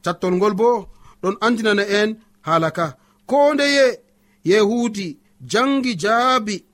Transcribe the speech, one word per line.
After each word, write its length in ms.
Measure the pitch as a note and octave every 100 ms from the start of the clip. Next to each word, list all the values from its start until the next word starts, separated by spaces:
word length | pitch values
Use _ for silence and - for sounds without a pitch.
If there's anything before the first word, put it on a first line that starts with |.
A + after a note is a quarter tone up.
Cattol 320 | F3 F3 F#3
ngol 200 | F3+ G#3
bo 140 | G3 A#3 A#3+ - - - _
ɗon 180 | F3+ G#3
andinana 440 | A3+ A3+ G#3+ G3+ G3+
en 220 | G3+ G#3+ A3 _ _
haala 280 | - E3 D#3+
ka. 160 | E3+ D#3+ - _ _ -
Ko 260 | C#4 C#4+
ndeye 320 | D4 C#4+ C#4+ C4 - _ _ _ _
Yehudi 760 | D#3 G#3 G3+ A#3+ A#3+ G3+ F3+ C#3 _ _
jangi 520 | B2+ G#3 C4 C#4 B3+ F#3
jaabi 600 | G3+ A3+ B3+ B3+ G#3 G3 _